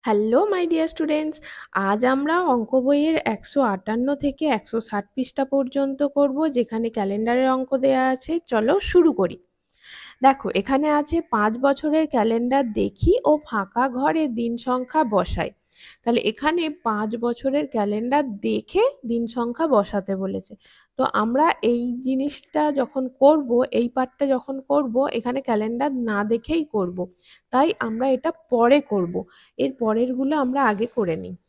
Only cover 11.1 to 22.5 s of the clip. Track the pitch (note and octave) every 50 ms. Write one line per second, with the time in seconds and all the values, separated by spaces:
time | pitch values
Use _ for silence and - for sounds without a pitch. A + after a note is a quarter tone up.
11.1 | - E4+ D#4+ _ - G#3+ G#3 A3 A3+ A#3+ C4 C#4 C#4 C#4 - D#4 D4 D#4+ D#4+ D4+
12.1 | - B3 G#3 A3+ A3+ A#3 A#3+ B3 C4+ C#4 C#4 A#3 G#3 A3 G3 G3+ G3 - - D#4+
13.1 | F#4+ B4+ - - - - D4+ - - G#3+ G3 G3 _ A#3 B3 C4+ A#3+ B3 C4+ D4+
14.1 | D#4+ E4 D#4 C#4 A#3 A3 A#3 A#3 A#3 A#3 - B3+ B3 B3+ B3+ B3 - D#4 D#4 A3+
15.1 | G#3 F#3+ F3 - - - D#3+ - - _ _ _ _ - - - - _ _ A#3
16.1 | A#3+ A#3+ - G#3 A3 - C4+ D4+ E4 F4 E4 D#4 D4+ - _ A#3 G#3+ G#3 G#3+ G#3+
17.1 | G#3+ A3+ A#3 A#3+ A#3 - - C4+ C4+ D4 D4+ C4+ - A3+ G3+ G3+ G#3 G#3+ A3+ B3
18.1 | C4+ D4 D4+ C4 G#3 G3+ - A3+ A3 G#3+ - - - F#4 A4+ C5+ C#5+ _ - A3+
19.1 | A#3 A#3 A#3 A3+ A#3 B3 A#3 A#3 A#3+ - E4 D#4+ C4+ G#3+ G3+ - - G3+ F#3+ -
20.1 | G3 F#3+ F#3+ F#3+ G3 F#3+ F#3 - G#3 _ _ - - _ _ _ _ - B3+ -
21.1 | - - G#3+ A3+ A#3+ C4+ D4+ E4+ - - - A3 A#3+ A#3+ A#3+ B3 A#3+ B3 C4 B3+
22.1 | C4+ C4 C4+ D4 - - _ _